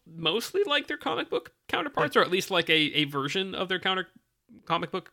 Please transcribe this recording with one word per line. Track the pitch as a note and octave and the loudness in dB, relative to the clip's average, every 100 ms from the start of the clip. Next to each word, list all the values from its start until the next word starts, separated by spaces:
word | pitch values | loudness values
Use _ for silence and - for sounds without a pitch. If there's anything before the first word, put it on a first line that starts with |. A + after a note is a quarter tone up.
| - | -18
mostly | E3 D#3+ G#3+ - F#4+ G4+ | -6 -2 -2 -2 0 0
like | D4 C#4+ | 0 -2
their | D4 | -6
comic | C4+ - - | -4 -4 -2
book | A#4+ - _ - | -4 -6 _ -6
counterparts, | - D4 - - A#3 | -4 -2 0 2 4
or | |
at | F3 | 4
least | F3+ - | 2 2
like | F3+ E3 | 2 4
a, | |
a | D#3+ D3+ D3+ | 4 4 2
version | C#3+ C#3+ C#3+ F#3+ F#3+ | 0 0 -2 -2 -4
of | F#3+ F#3 | -4 -4
their | F3+ | -2
counter-, | F#3+ F#3 F3 _ _ _ _ G#2 - | -2 -2 -4 _ _ _ _ -12 -4
comic | E3+ E3+ | -2 -2
book | F#3 - | -6 -8